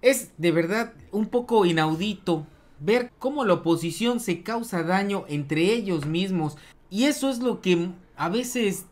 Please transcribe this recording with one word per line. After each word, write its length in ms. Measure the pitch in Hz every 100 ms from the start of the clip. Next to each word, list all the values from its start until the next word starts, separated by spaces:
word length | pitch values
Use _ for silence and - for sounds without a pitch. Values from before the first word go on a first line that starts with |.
es 300 | 247 262 - -
de 140 | 170
verdad 420 | 165 165 214 226 - -
un 140 | 202 214
poco 400 | 247 240 226 185
inaudito 800 | 165 156 160 208 196 - 165 151 - - -
ver 320 | 151 240 240 _
cómo 240 | 254 294
la 120 | 226 175
oposición 640 | 165 165 170 165 233 240
se 220 | 233 170
causa 400 | - 233 226 180
daño 420 | 165 185 202 196 -
entre 460 | 147 143 151 175
ellos 320 | 233 196 170 147
mismos. 500 | 165 190 185 151 139 - - _
Y 140 | 190
eso 260 | 277 285 269
es 100 | 240
lo 200 | 247 208
que 300 | 190 175 175 - - -
a 140 | 156
veces 560 | 214 247 254 214 185 -